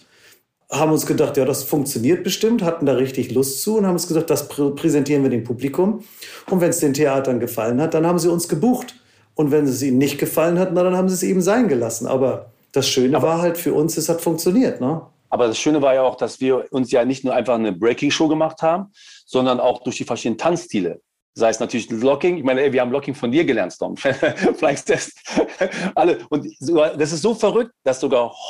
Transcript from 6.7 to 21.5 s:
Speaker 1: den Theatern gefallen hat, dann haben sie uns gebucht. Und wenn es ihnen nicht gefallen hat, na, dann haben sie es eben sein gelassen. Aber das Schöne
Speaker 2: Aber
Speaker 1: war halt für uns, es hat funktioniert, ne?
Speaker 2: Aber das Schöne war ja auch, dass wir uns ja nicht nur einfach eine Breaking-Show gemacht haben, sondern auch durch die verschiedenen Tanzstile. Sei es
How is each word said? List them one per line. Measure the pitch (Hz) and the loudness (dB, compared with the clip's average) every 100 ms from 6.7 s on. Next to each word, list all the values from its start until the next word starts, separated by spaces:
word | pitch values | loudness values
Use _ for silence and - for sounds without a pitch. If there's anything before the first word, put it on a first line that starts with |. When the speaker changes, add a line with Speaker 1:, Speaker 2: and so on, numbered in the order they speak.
| - | 2
Speaker 1:
den | 147 | 0
Theatern | 135 147 135 135 120 | 2 2 2 0 -2
gefallen | 117 - 110 123 | -2 -4 -2 0
hat, | 156 | 0
dann | 160 170 | 2 2
haben | 175 | 2
sie | 170 | 2
uns | 170 - | 0 -2
gebucht. | 151 233 247 - - _ _ _ - | 0 0 0 -4 -18 _ _ _ -2
Und | 147 | 0
wenn | 151 139 | 2 2
es | 120 | 0
ihnen | 139 127 | 0 2
nicht | 143 - | 2 0
gefallen | 151 165 165 170 | -2 0 0 2
hat, | 185 | 0
na, | 175 | 2
dann | 180 185 | 2 2
haben | 185 | 0
sie | 180 | 0
es | |
eben | 196 190 | 0 2
sein | 175 233 214 | 2 2 2
gelassen. | 123 113 - - | 2 -2 -4 -2
Aber | 127 131 - - _ _ | 0 0 -2 -8 _ _
das | 139 131 | -2 0
Schöne | 131 127 143 | 2 2 2
Speaker 2:
Aber | 160 | 2
Speaker 1:
war | 170 | 2
halt | 175 170 | 0 0
für | - | -2
uns, | 147 160 160 | 0 0 -2
es | 156 | -2
hat | 165 | -2
funktioniert, | 175 160 180 214 214 - | -2 -2 2 2 2 0
ne? | 127 160 - _ - | -2 -4 -8 _ -4
Speaker 2:
Aber | 127 120 | 0 0
das | 110 | 0
Schöne | 151 151 | 0 2
war | 139 131 | 4 4
ja | |
auch, | 127 - | 2 0
dass | 113 - | -4 -2
wir | 131 127 - | 0 0 0
uns | 135 120 | -4 2
ja | 127 123 | 2 2
nicht | 135 | 0
nur | 127 | -2
einfach | 123 117 117 | 0 0 0
eine | 110 | 0
Breaking-Show | 87 117 110 143 - 160 | 0 0 2 0 2 2
gemacht | 156 160 - | 2 -2 0
haben, | 160 175 196 - - - - | 0 0 -4 -16 -20 -20 -4
sondern | 127 127 120 | 0 2 2
auch | 123 123 | 2 0
durch | 127 - | -4 -6
die | 123 | -6
verschiedenen | 117 123 110 | -4 -4 -2
Tanzstile. | 160 175 - 107 87 85 _ _ _ - | 0 -2 -2 -4 -4 -6 _ _ _ -2
Sei | |
es | 113 | 0